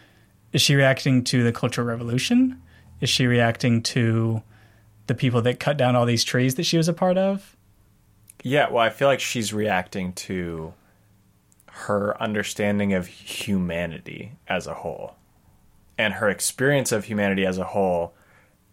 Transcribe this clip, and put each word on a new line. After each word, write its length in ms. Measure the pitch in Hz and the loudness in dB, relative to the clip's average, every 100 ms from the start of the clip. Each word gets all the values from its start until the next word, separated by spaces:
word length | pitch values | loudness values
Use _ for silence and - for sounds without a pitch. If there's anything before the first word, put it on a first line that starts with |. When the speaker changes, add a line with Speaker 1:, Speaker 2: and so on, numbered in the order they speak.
| _ _ _ _ - | _ _ _ _ -4
Speaker 1:
Is 100 | - | 0
she 120 | - | 2
reacting 480 | 139 135 131 143 127 | 4 4 4 2 2
to 200 | 123 127 | 2 2
the 80 | 117 | 2
Cultural 340 | 113 123 123 120 | 0 -4 -2 -4
Revolution? 760 | 117 117 123 - 247 262 254 - - - - | -4 -2 -2 2 2 2 -2 -18 -20 -20 -6
Is 100 | 143 | -2
she 160 | - 127 | 2 4
reacting 560 | 120 117 113 123 117 | 4 4 2 2 2
to 600 | - 131 113 113 113 113 - - - _ _ _ - | 0 0 2 2 0 -2 -6 -20 -20 _ _ _ -6
the 80 | |
people 260 | 120 131 120 | 0 2 2
that 180 | 120 123 | 0 0
cut 160 | 160 147 | -2 2
down 180 | 123 | 2
all 120 | 123 120 | 4 2
these 180 | 117 | 0
trees 320 | - 127 127 131 | 0 0 0 0
that 80 | |
she 120 | 165 165 | 0 2
was 120 | 160 | 0
a 40 | |
part 240 | 170 185 185 | 0 0 2
of? 400 | 196 202 - _ _ _ _ _ _ _ _ - | 0 -2 -8 _ _ _ _ _ _ _ _ -12
Speaker 2:
Yeah, 280 | 127 143 123 | 0 2 4
well, 120 | 120 | 4
I 60 | 113 | 2
feel 160 | - 139 | 4 2
like 120 | 131 | 2
she's 320 | - 123 101 | -2 -4 -2
reacting 600 | 107 107 92 90 101 90 | -2 0 0 -2 -6 -6
to 600 | 90 - 92 85 82 80 - _ _ _ _ _ _ _ _ - | -8 -8 -6 -6 -8 -10 -14 _ _ _ _ _ _ _ _ -20
her 540 | - - 104 104 - | -14 -4 -2 -2 -4
understanding 720 | 110 107 - - 104 104 101 | -4 -4 -4 -2 0 0 0
of 140 | 92 87 | 0 -2
humanity 1300 | - - - - 98 87 85 87 80 - 76 110 147 - | -14 -14 -10 -4 -2 -2 -4 -6 -10 -14 -14 -16 -16 -6
as 180 | 92 76 | -6 -6
a 80 | |
whole. 400 | 76 85 - 50 - _ _ _ _ _ _ _ - | -10 -10 -10 -14 -18 _ _ _ _ _ _ _ -4
And 140 | 107 | -2
her 140 | 95 104 | 0 -2
experience 600 | 90 - - 135 143 120 | 0 -4 0 2 2 2
of 120 | 110 | -2
humanity 400 | 101 104 101 98 | -2 -2 0 2
as 140 | 95 92 | 0 -2
a 60 | |
whole 500 | 87 104 95 87 85 _ _ _ _ _ _ | -4 -2 0 0 -4 _ _ _ _ _ _